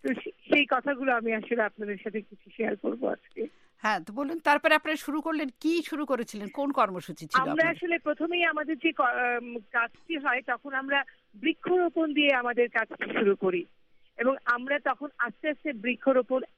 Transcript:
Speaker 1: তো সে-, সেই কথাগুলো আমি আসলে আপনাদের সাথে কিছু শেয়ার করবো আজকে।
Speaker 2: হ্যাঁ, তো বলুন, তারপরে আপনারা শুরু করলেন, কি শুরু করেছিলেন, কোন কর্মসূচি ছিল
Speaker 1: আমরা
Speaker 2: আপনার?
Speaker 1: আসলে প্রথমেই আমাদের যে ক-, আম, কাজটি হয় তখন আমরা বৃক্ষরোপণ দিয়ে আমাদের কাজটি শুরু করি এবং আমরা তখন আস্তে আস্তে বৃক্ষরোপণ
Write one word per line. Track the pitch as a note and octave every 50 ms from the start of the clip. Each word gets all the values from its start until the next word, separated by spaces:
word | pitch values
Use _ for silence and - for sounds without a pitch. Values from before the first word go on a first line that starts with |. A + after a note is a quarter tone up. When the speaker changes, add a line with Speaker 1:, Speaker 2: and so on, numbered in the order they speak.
| -
Speaker 1:
তো | C4+ B3+
সে-, | - - -
সেই | - _ _ - - D4 C#4+
কথাগুলো | - C#4 B3 - C#4+ C#4+ A#3+ C4+ C4+ B3
আমি | A#3 A3+ A3+ A3+
আসলে | A3 G#3+ - A#3+ A#3 G#3+
আপনাদের | G3+ _ - G#3+ G#3 G3+ F#3 -
সাথে | A3 F3+ G#3+
কিছু | G3+ _ G#3 - _ G3+ -
শেয়ার | - A3 G#3 G#3
করবো | G3 - - - A#3+ B3+
আজকে। | - - - _ - - - A3+ D4+ _ _ _ _ _
Speaker 2:
হ্যাঁ, | _ - G#3+ G#3+ F3+
তো | E3 - G#3
বলুন, | B3+ C#4+ C#4 E4+ E4
তারপরে | _ D#4+ D4 D4 - D#4+ D#4
আপনারা | D#4 - D#4 D#4
শুরু | D4+ - - C#4+ D#4
করলেন, | C#4 - D#4+ D4 D4+ C4 - _
কি | - D#4 E4+ F4
শুরু | D4+ - D#4+ C#4+ D4+
করেছিলেন, | - C4+ A#3 A#3 - - G#3 G3+
কোন | F#3+ - D4 C#4 C#4+
কর্মসূচি | C#4+ C#4 A3+ G3+ F#3 F3 - - D#3 - E3
ছিল | D3+ - C4
Speaker 1:
আমরা | C4 C#4
Speaker 2:
আপনার? | D4+ D#4 D#4+
Speaker 1:
আসলে | E4 E4 - F4+ E4+ E4+
প্রথমেই | E4 _ D4+ D4+ - D4+ E4 F4 F4 E4+
আমাদের | E4 D#4 D4+ D4+ C4+ D#4+
যে | A#3+ - D#4+
ক-, | - -
আম, | C#4+ A#3+ B3 A#3+ B3 B3 A#3+ A#3+ A#3+ A#3+ A#3+ A#3 G#3 -
কাজটি | - A#3+ A#3 A3+ - - - - E4
হয় | D4 C4+ C#4+ B3 B3+ -
তখন | - B3 - _ C#4+ C4+
আমরা | C4 C4+ C4+ C#4 C#4 C4+ - - _ _ _ -
বৃক্ষরোপণ | G#3 - D#4+ D#4+ _ - - F4+ F#4 F4 E4 - E4+ D#4+ D4+ C#4+
দিয়ে | D4 D4 C#4+ C#4
আমাদের | B3 A#3+ A#3+ A#3+ A#3 A#3+ A3
কাজটি | - A#3 A3 _ - - - G#3 G#3+ B3+
শুরু | A3+ G3 G3
করি | - G3 F#3 F3+ F3 - - _ _ _ _ _ _ _ _ _
এবং | - A#3 B3+ C4+ - -
আমরা | - A#3+ A#3+ B3 C4+ C#4 D4
তখন | _ C#4 B3+ _ C#4+ D4 _
আস্তে | - A#3+ A#3+ - _ - D4+
আস্তে | D4 - - D#4 C4+
বৃক্ষরোপণ | G#3+ G3 B3 A#3+ - - C4+ C4 C4 A#3 - B3+ C4 - _ _